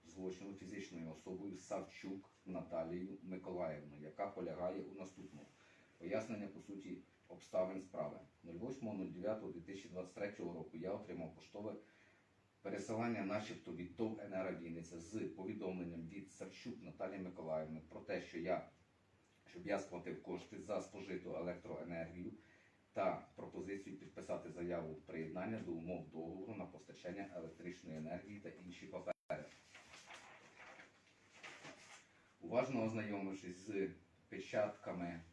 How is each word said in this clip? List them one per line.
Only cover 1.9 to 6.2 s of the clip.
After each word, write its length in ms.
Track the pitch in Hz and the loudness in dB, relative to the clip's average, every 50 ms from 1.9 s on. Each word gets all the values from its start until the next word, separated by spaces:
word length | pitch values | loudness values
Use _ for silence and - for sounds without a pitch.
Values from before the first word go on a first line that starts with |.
| - - - 95 95 98 - - - - - | -8 -6 -4 -4 -4 -4 -6 -12 -20 -14 -8
Наталією 720 | 92 92 82 82 - 87 82 82 82 90 90 92 95 98 - | -2 -2 -2 0 2 2 2 2 2 0 0 0 -2 -4 -6
Миколаївною, 800 | - 92 92 90 92 95 87 87 87 80 76 73 73 73 71 73 | -4 -4 -4 -4 -2 -2 0 2 2 2 2 -2 -6 -8 -10 -8
яка 240 | 73 76 - - 98 | -8 -8 0 0 0
полягає 560 | 98 - 92 90 82 82 87 90 90 101 101 | 0 2 0 0 0 2 2 2 2 2 2
у 160 | - - 95 98 | -2 -2 -4 -6
наступному. 480 | 95 - - 95 92 - - 73 - - - - - - - - - - - - | -6 -6 -6 -10 -10 -8 -8 -10 -12 -12 -18 -20 -20 -20 -20 -20 -20 -20 -12 -4
Пояснення 480 | 87 90 - 110 | 0 2 4 4